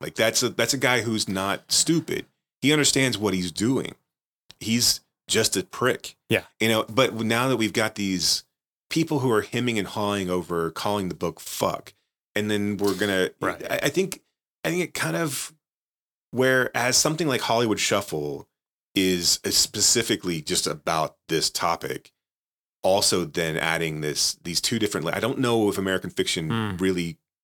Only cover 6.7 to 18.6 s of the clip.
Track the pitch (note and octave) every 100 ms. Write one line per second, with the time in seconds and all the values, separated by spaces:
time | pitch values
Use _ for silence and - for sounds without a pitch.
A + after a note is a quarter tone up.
6.7 | A2 - - B2+ A2+ A2 A#2 C3 B2 A2
7.7 | A#2 A2 G#2+ G2+ F#2 E2 - - _ _
8.7 | _ _ E3 D#3+ D3+ B2 G#2+ - A#2+ B2
9.7 | A2+ F2+ - G#2 G2+ F#2 F2+ E2 E2+ E2
10.7 | - G#2 G2+ F#2 E2 E2+ D#2+ - - G2
11.7 | - - - _ _ _ G#2 G#2+ G#2 G2+
12.7 | G2+ G2+ F#2 G#2 F#2+ F#2 - G2 F2 -
13.7 | - D3 D#3+ F#3+ - _ _ _ _ D#3+
14.7 | E3+ E3 - D#3+ E3 E3 B2+ - - _
15.7 | _ _ _ _ _ _ A#2+ B2+ C3 B2
16.7 | - B2 B2+ D#3 D#3 E3 B2 - A#2 A#2
17.7 | G2 - G#2 - D#2 D2 C#2 - _